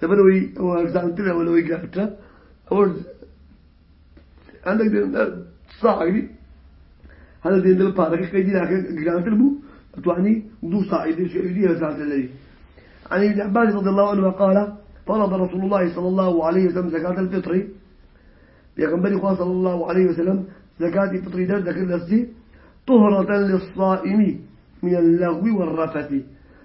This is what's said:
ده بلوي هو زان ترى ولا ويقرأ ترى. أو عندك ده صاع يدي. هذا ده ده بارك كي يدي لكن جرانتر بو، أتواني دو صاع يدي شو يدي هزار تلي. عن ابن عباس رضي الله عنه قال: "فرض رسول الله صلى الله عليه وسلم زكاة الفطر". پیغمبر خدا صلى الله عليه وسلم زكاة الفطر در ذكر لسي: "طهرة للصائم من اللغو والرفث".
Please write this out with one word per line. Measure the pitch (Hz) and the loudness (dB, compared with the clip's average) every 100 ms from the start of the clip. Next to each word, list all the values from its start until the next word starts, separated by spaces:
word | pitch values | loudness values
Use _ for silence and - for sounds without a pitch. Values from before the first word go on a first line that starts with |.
ده | 165 | 0
بلوي | 202 190 190 - - | 6 6 4 0 -4
هو | 180 170 170 | -2 0 0
زان | 180 175 170 | -2 -2 -4
ترى | 190 | -2
ولا | 170 170 | -2 2
ويقرأ | 170 156 165 180 | 0 0 -4 -6
ترى. | 180 208 - - - - _ - | -6 -6 -6 -20 -20 -20 _ -4
أو | 196 196 160 - - - - - - _ _ _ _ _ - - - - - 180 | 0 0 0 -12 -20 -20 -20 -20 -20 _ _ _ _ _ -20 -20 -20 -20 -12 -2
عندك | 220 220 208 196 | 0 2 0 0
ده | - 101 90 - - - - | 0 -2 -4 -16 -20 -20 -2
صاع | 220 196 165 | 0 2 0
يدي. | 214 - - - - - - - - - - - - 165 | 0 -4 -12 -20 -20 -20 -20 -20 -20 -20 -20 -20 -8 0
هذا | 190 | 2
ده | 185 | 4
ده | 185 190 | 4 2
بارك | - 160 170 180 | 2 0 0 -2
كي | 196 | 0
يدي | 185 | 0
لكن | 185 165 185 180 160 | 0 0 -2 -4 -4
جرانتر | 160 175 175 214 | -2 -2 0 2
بو، | 277 285 - - - - | 2 0 -10 -20 -20 -6
أتواني | 175 170 202 220 - - | -2 0 2 0 -4 -12
دو | 170 196 - | -4 -2 -2
صاع | 165 160 | -2 -2
يدي | 165 180 | -2 -4
شو | - | -4
يدي | 185 180 185 | -4 0 0
هزار | 165 156 | 0 -2
تلي. | 143 147 139 127 - - - - - - - - | -4 -4 -4 -6 -10 -20 -20 -20 -20 -20 -20 -4
عن | 180 | 0
ابن | 208 202 | 2 0
عباس | 202 220 226 202 | 0 2 2 2
رضي | 190 | 0
الله | 196 202 | 2 2
عنه | 196 190 | 2 0
قال: | 185 196 196 208 - - - - | 2 2 2 0 -8 -20 -16 -4
"فرض | 214 196 | 0 0
رسول | 190 180 180 | 0 -2 -2
الله | 190 196 175 - | 0 0 0 -2
صلى | 185 | -2
الله | 185 185 170 160 | 0 2 2 2
عليه | 180 180 | 2 2
وسلم | 175 175 | 0 -2
زكاة | 160 170 180 | -4 -4 -4
الفطر". | 185 185 165 185 208 - - _ - _ - _ _ _ _ - | -2 -4 -2 -2 -2 -12 -20 _ -20 _ -20 _ _ _ _ -4
پیغمبر | 151 170 185 190 | -2 0 0 0
خدا | 196 185 | 0 -2
صلى | 180 | -2
الله | 185 185 175 170 | -2 -2 -2 -2
عليه | 180 180 | 2 2
وسلم | 165 180 196 - - - - | 2 0 -2 -4 -16 -20 -6
زكاة | 170 190 196 | -2 0 -2
الفطر | 180 180 180 180 | -4 -6 -4 -2
در | 202 175 | -2 -2
ذكر | 160 185 | -4 -4
لسي: | 175 170 220 240 - - - - _ - | -4 0 0 -2 -10 -20 -20 -20 _ 2
"طهرة | 247 208 196 185 202 | 6 6 4 2 0
للصائم | 202 185 - - 190 185 175 208 190 - - - _ - | 2 0 -4 -2 0 0 0 2 2 -2 -12 -20 _ -6
من | 180 180 | -2 2
اللغو | 170 170 175 160 214 202 | 4 4 2 0 0 0
والرفث". | 160 160 160 151 143 139 - - - - | -2 -2 -4 -4 -4 -6 -6 -20 -20 -20